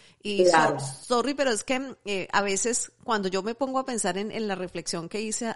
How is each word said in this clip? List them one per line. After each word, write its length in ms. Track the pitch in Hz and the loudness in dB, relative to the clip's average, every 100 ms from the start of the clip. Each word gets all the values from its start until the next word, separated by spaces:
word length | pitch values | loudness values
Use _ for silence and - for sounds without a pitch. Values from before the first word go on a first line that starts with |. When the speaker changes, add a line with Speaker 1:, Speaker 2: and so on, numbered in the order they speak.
| - _ | -20 _
Speaker 1:
Y 240 | 202 196 180 | -2 4 6
so-, 40 | |
Speaker 2:
Claro. 280 | 160 151 143 | 8 6 2
Speaker 1:
sorry, 540 | 139 - - 240 240 285 | -4 -10 0 2 2 0
pero 160 | 269 | 0
es 120 | 208 | 0
que, 320 | - 254 269 - 202 | 0 -2 -4 -10 -6
eh, 220 | 196 - | -4 -2
a 100 | 202 | 0
veces 500 | 202 196 233 240 - _ | 2 0 0 -2 -4 _
cuando 240 | - 214 190 | -2 0 0
yo 140 | 190 | -2
me 100 | 202 233 | -2 -2
pongo 220 | 262 262 | -2 -2
a 60 | 262 | -2
pensar 320 | 233 196 185 | -2 -2 -2
en, 140 | 214 | -4
en 160 | - 214 | -4 -4
la 80 | 180 | -4
reflexión 540 | 180 175 - 175 165 | -6 -8 -6 -6 -6
que 120 | 208 | -6
hice 320 | 220 214 226 | -6 -4 -6